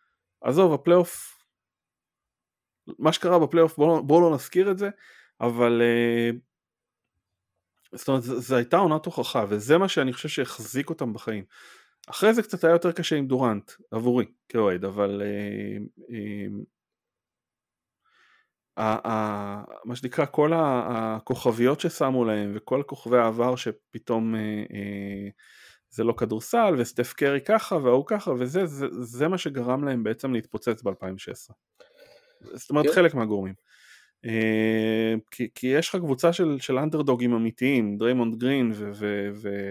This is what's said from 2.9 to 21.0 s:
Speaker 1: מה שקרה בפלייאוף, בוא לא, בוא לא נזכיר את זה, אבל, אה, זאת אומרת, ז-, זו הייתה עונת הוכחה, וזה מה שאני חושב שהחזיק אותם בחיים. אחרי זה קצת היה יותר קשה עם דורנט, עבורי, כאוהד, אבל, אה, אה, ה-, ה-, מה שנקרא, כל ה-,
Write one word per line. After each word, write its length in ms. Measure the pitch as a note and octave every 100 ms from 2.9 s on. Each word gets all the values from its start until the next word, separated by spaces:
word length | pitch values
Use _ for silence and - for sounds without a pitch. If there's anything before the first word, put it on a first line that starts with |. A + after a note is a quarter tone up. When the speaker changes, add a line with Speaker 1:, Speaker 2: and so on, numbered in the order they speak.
| -
Speaker 1:
מה 140 | D3+
שקרה 260 | D#3+ F3+ F3
בפלייאוף, 380 | C#3+ E3 D#3+ -
בוא 100 | D3+
לא, 140 | D#3+
בוא 200 | C#3+ D#3+
לא 140 | E3+ D#3+
נזכיר 360 | - F3 G3
את 60 | F#3+
זה, 120 | G3+ - - - _ -
אבל, 400 | A#2+ A#2 A#2+ A#2
אה, 480 | A#2+ A#2 A#2+ A#2 A#2 A#2 - _ _ _ _ _ _ _ _ _ _ _ _ _ _ -
זאת 120 | -
אומרת, 160 | C3+
ז-, 240 | A#2+ B2+ A2+
זו 80 | B2+
הייתה 220 | A#2+ E3+
עונת 280 | F#3 D#3 E3+
הוכחה, 400 | D3 A#2+ B2+ G2+
וזה 280 | G#2 G#2+ E3
מה 100 | F#3+
שאני 260 | - C3
חושב 160 | B2+ D#3
שהחזיק 600 | - B2+ - G#2+ C3+ C#3+
אותם 240 | E3 B2+
בחיים. 300 | G#2 - G#2+ F2+ - - - _ _ -
אחרי 260 | - G#3+
זה 100 | A3+
קצת 200 | G#3+ F3+
היה 80 | E3
יותר 180 | E3+ F3
קשה 240 | F3 E3 D#3
עם 120 | C3+
דורנט, 440 | B2+ B2+ G#2 - - _
עבורי, 340 | A2 A#2+ B2 G#2 _ _
כאוהד, 360 | A#2+ G#2 F2+ G2
אבל, 360 | G2+ G2+ G2+ G2+
אה, 520 | G#2 G2+ G#2 G#2 G#2 G#2 - - A#2
אה, 320 | G#2 G#2 G2+ G2+ G#2+ _ _ _ _ _ _ _ _ _ _ _ _ _ _ _ _ _ _ _ _ -
ה-, 320 | A2 A2 -
ה-, 540 | A2 G#2+ G2+ G2+ G2+ - G#1+ A2+
מה 100 | B2
שנקרא, 300 | B2 - C#3
כל 280 | - D3+
ה-, 640 | E3 D3+ B2 G2+ A#2